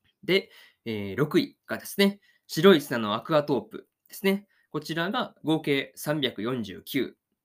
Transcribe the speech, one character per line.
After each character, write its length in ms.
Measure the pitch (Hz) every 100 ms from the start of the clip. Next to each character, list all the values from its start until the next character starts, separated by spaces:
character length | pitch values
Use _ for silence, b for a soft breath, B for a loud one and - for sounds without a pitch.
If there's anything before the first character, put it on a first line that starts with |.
| _ _
で、 280 | 175 196 - B B B
え 300 | 117 104 98
ー、 20 | 95
六 240 | 147 -
位 160 | - - -
が 120 | 110
で 80 | -
す 140 | -
ね、 200 | 196 202 b b -
白 280 | 156 196
い 60 | 156
砂 180 | - 120
の 160 | 107
ア 80 | 113
ク 140 | - 151
ア 80 |
ト 140 | 147 123
ー 20 |
プ 260 | - - - _ _
で 60 |
す 100 | -
ね。 220 | 190 196 - _ _
こ 100 | 151
ち 140 | 151
ら 160 | 165 180
が 240 | 247 - -
合 160 | 143 160
計 320 | 151 139 -
三 260 | - 151 156
百 220 | 123 -
四 200 | 113 127
十 200 | 92 85
九 320 | - 135 - - _ _